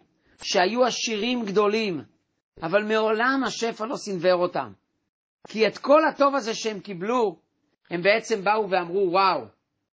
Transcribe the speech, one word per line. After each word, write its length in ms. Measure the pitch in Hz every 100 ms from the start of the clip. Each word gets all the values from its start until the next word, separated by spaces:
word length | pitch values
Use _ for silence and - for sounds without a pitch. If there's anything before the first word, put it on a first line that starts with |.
| _ _ _ -
שהיו 420 | - - 240 233
עשירים 600 | 247 - - 220 233 247
גדולים, 560 | 214 190 208 220 220 160 - _ _ _ _ -
אבל 220 | 165 196
מעולם 600 | 214 220 214 220 240 269
השפע 420 | 240 - 226 214 220
לא 100 | 196
סנוור 380 | - 185 175
אותם. 380 | 180 180 175 123 98 _ _ _ _ _ _ -
כי 180 | 208 214
את 120 | -
כל 260 | - 294 311
הטוב 260 | - 277
הזה 200 | 269 214
שהם 260 | 220 226 202
קיבלו, 580 | 180 180 196 247 214 165 _ _ _ _ -
הם 120 | 170
בעצם 420 | 180 214 226 214
באו 260 | 190 214 202
ואמרו, 400 | 180 170 185 190
"וואו." 340 | 175 190 160 107 _ _ _ _